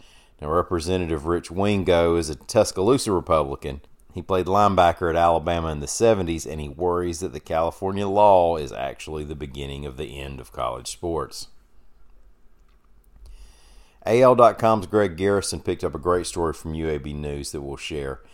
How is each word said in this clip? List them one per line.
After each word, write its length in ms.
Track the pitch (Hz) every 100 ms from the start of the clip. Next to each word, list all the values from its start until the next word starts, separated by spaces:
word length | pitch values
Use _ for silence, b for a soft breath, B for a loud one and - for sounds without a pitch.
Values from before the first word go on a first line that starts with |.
| b b b _
Now, 80 | 73
Representative 760 | 82 87 87 78 92 85 80 76
Rich 260 | 87 -
Wingo 640 | 85 101 101 90 85 85 85
is 140 | 78
a 60 | 76
Tuscaloosa 760 | - - 101 - 98 135 -
Republican. 720 | 92 78 80 69 69 76 69 - - -
He 80 | 92
played 240 | 82 95 87
linebacker 640 | 101 104 95 85 85 87
at 60 | 82
Alabama 540 | 85 82 78 85 80
in 100 | 73
the 80 | 71
seventies, 580 | - 113 107 85 82 -
and 160 | 78
he 80 | 73
worries 500 | 69 87 87 90 80
that 120 | 87
the 60 | 67
California 680 | - 80 82 - 95 98 101
law 500 | 98 104 92 85 82
is 140 | 69
actually 520 | 53 65 60 - 78
the 100 | 76
beginning 540 | 76 71 67 69 69 71
of 100 | 65
the 220 | 73 67
end 200 | 69 65
of 120 | 62
college 340 | - 62 62 62
sports. 600 | - 87 80 65 - - - _ - - - - - - - - - _ _ _ - _ - b b b b b b b b -
A 160 | 117
L 140 | 127 123
dot 240 | 120 104
com's 260 | 113 110 85
Greg 320 | 101 101 82
Garrison 440 | 95 101 - 82
picked 220 | - 90
up 120 | 87 78
a 40 |
great 280 | 90 90 85
story 260 | - 82
from 220 | 71 80 80
U 140 | 80
A 100 | 73
B 120 | 71
News 400 | 73 73 73 71
that 80 | 78
we'll 140 | 69 69
share. 440 | - 78 67 65 b